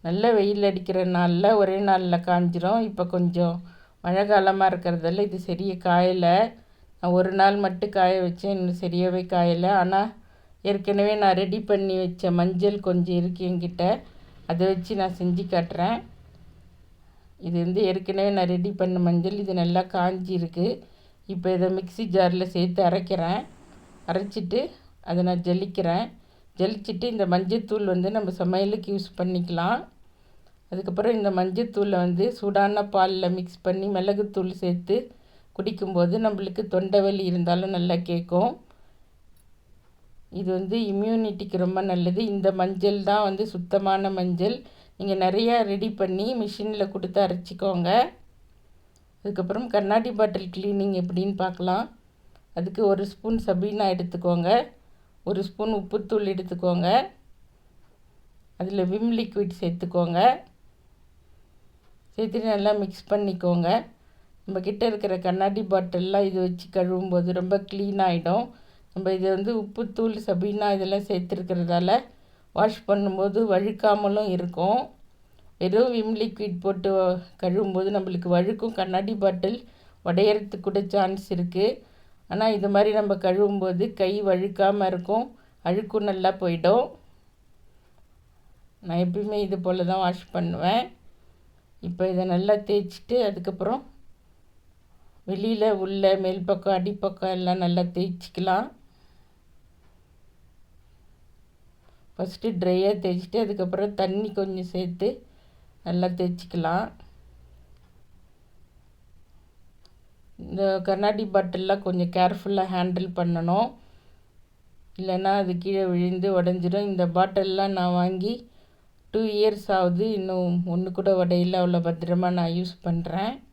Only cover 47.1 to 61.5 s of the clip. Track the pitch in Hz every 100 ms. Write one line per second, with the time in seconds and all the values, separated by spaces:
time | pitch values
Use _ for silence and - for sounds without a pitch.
47.1 | 202 190 180 - 180 196 180 175 220 311
48.1 | - - - - _ _ - _ _ _
49.1 | _ 202 202 180 208 247 208 196 214 240
50.1 | 214 214 185 185 180 202 196 196 185 175
51.1 | 180 196 196 185 180 180 190 233 - _
52.1 | _ - - _ - 180 180 208 196 202
53.1 | - 220 226 214 180 202 208 196 180 175
54.1 | 175 175 170 170 233 - - - - _
55.1 | _ - 202 185 - 214 214 185 208 -
56.1 | 214 202 190 185 175 180 175 175 233 381
57.1 | - - - - _ _ - - _ _
58.1 | - _ - - - 185 196 180 202 233
59.1 | 226 226 208 202 - 175 175 180 180 170
60.1 | 170 226 262 - _ - _ _ _ -
61.1 | _ _ - -